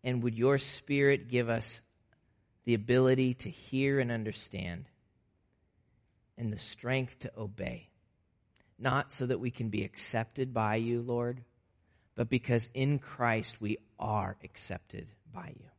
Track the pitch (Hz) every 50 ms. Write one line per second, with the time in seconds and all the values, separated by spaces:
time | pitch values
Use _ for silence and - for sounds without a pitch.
0 | - 127 127 123 117 120 117 113 120 135 139 135 - - - - - - 143 139
1 | 139 139 139 135 139 123 123 123 120 113 113 113 110 - - - _ _ _ _
2 | _ _ _ _ _ _ _ _ _ _ _ _ _ 120 120 107 104 117 123 127
3 | 131 131 131 127 131 127 123 - - 190 165 - - - 135 131 135 139 139 135
4 | 127 120 117 113 107 107 98 - - - - 104 95 87 85 85 139 - _ _
5 | _ _ _ _ _ _ _ _ _ _ _ _ _ _ _ _ _ _ _ _
6 | _ _ _ _ _ _ _ - 117 110 104 98 - - - - - 120 131 135
7 | 131 123 - _ - 127 - 107 110 104 104 - - - - 85 - _ _ _
8 | _ _ _ _ _ _ _ _ _ _ _ _ _ _ _ - 117 131 131 139
9 | - - - - 131 123 127 92 123 123 123 - 117 110 101 104 98 98 - -
10 | - - - 113 113 - _ 139 131 131 123 117 107 107 107 113 117 117 120 120
11 | 120 123 120 120 120 120 123 123 120 _ _ _ _ _ _ _ _ _ _ _
12 | _ _ _ - 120 117 131 120 - - 120 117 110 - - 131 135 139 147 135
13 | - - - - 120 117 113 110 104 - - - 110 104 110 - _ _ _ -
14 | - 110 107 107 92 98 98 _ - 95 - - - - 95 85 _ _ - 104
15 | - - - _ _ - - 185 - 80 - - - - _